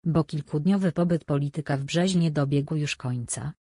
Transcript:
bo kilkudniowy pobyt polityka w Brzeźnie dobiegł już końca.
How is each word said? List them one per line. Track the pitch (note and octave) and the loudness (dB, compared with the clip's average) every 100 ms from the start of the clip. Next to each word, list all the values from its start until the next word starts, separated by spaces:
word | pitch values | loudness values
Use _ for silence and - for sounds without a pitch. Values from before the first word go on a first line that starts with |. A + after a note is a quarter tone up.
bo | E3+ D#3+ | 0 0
kilkudniowy | D#3 D3 - D3+ D3+ G3 F#3 | 0 -4 -4 -2 2 2 2
pobyt | D#3 F3 E3+ | 0 2 0
polityka | - C#3+ C#3+ D3+ D3 C#3 | 0 -2 -2 -4 -4 -4
w | |
Brzeźnie | C#3 E3 F3+ F#3 E3 | -2 0 2 2 2
dobiegł | D3+ C#3 C#3+ C#3+ D#3 | 2 2 2 0 -2
już | D3 - | -2 -4
końca. | B2+ B2 A#2 - C#3 - _ | -4 -4 -4 -6 -8 -10 _